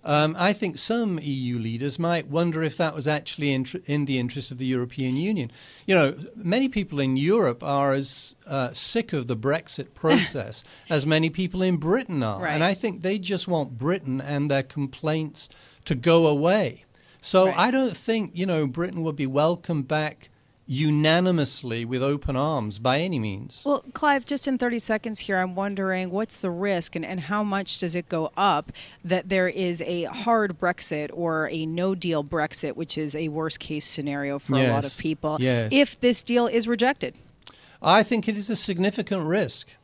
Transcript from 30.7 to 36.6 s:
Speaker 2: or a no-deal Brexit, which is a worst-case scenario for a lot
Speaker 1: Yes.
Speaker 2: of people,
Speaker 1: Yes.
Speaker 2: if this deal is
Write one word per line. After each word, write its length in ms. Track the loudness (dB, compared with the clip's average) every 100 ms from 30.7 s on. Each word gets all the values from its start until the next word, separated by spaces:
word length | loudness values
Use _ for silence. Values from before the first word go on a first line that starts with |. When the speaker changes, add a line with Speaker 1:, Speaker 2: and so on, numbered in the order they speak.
| -2 -4 -6 -6
Speaker 2:
or 380 | -4 -2 0 -2
a 140 | -2 -4
no-deal 580 | -2 -2 0 0 -2
Brexit, 540 | 0 -2 -2 -2 -6 -6
which 200 | -4 -4
is 160 | -4
a 140 | -4 -4
worst-case 580 | -2 -4 -4 -6 -6 -4
scenario 540 | -4 -4 -4 -4 -4
for 140 | 0
a 60 | 2
lot 240 | 4 2
Speaker 1:
Yes. 100 | -2
Speaker 2:
of 40 | -4
people, 380 | -4 -2 -2 0
Speaker 1:
Yes. 320 | 2 2 4
Speaker 2:
if 260 | 4 2 2
this 240 | 2 2
deal 240 | 2 2 4
is 180 | 0